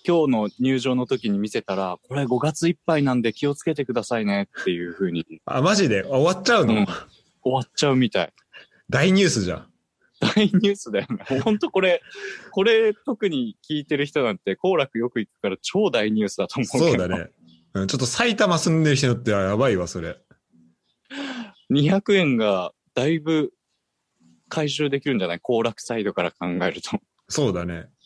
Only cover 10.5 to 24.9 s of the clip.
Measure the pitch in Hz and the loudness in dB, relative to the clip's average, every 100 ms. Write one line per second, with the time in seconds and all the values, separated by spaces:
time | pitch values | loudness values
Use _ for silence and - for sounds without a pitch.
10.5 | 208 202 202 - 101 - 104 - 135 220 | 4 2 0 -4 -4 -4 -8 -4 -2 0
11.5 | 214 339 - 185 175 - - 392 - - | 0 0 2 2 2 -2 -14 -12 -12 -6
12.5 | - 202 220 220 208 - 226 202 147 117 | 0 4 4 2 0 -6 -4 -2 -2 -4
13.5 | - - 151 143 143 143 151 123 101 - | -8 -6 -6 -2 -2 0 0 0 -2 -4
14.5 | 95 185 175 135 113 120 127 101 _ 101 | -2 0 2 0 -2 -2 -2 -6 _ -6
15.5 | 95 - 196 208 120 107 107 104 - 98 | -6 -4 0 2 2 0 0 0 -2 -4
16.5 | - 117 135 165 95 90 92 - _ - | -4 -2 2 4 2 0 -4 -6 _ -20
17.5 | - _ 98 95 131 123 - 247 220 208 | -20 _ -4 -2 -2 -2 0 0 2 2
18.5 | 165 170 160 156 135 135 120 110 101 95 | 2 2 2 4 4 2 0 0 0 2
19.5 | 107 135 95 85 92 80 - _ _ _ | 2 2 0 -2 -6 -8 -10 _ _ _
20.5 | _ _ _ _ _ _ 277 277 254 214 | _ _ _ _ _ _ -12 -10 -10 -14
21.5 | - - 139 147 196 - 196 156 120 107 | -14 -2 2 2 2 2 2 2 2 2
22.5 | 95 87 - _ - 139 165 151 156 143 | 0 -2 -10 _ -2 0 0 0 0 -2
23.5 | - _ _ _ _ _ _ _ _ _ | -6 _ _ _ _ _ _ _ _ _
24.5 | - 147 - 147 | -6 -4 -2 -2